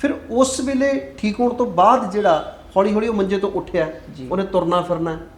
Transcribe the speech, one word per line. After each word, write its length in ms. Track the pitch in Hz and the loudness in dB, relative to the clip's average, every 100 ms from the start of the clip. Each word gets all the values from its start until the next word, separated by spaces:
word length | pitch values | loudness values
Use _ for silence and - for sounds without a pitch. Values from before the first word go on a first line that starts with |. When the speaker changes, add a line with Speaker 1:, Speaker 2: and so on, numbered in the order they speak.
Speaker 1:
ਫਿਰ 140 | 277 - - | -4 -4 -2
ਉਸ 300 | 226 262 - | 2 2 0
ਵੇਲੇ 540 | 262 269 277 277 - - | -2 0 0 0 -4 -4
ਠੀਕ 220 | 214 208 | -4 0
ਹੋਣ 140 | 247 | 0
ਤੋਂ 120 | 240 240 | 0 0
ਬਾਅਦ 460 | 170 196 254 214 | 4 6 4 2
ਜਿਹੜਾ 400 | 202 202 156 - - - 190 | 0 2 2 0 -12 -4 0
ਹੌਲੀ 160 | 208 | 2
ਹੌਲੀ 160 | 208 233 | 2 0
ਉਹ 60 | |
ਮੰਜੇ 240 | 220 190 196 | 0 0 0
ਤੋਂ 140 | 196 | -2
ਉੱਠਿਆ, 400 | 185 - 180 156 - - - | -4 -4 -2 -2 -4 -14 -14
Speaker 2:
ਜੀ। 120 | 127 | -6
Speaker 1:
ਉਹਨੇ 120 | 180 | -4
ਤੁਰਨਾ 360 | 190 185 170 175 | 0 0 2 0
ਫਿਰਨਾ 400 | 175 170 165 160 - | 0 -2 -2 -6 -10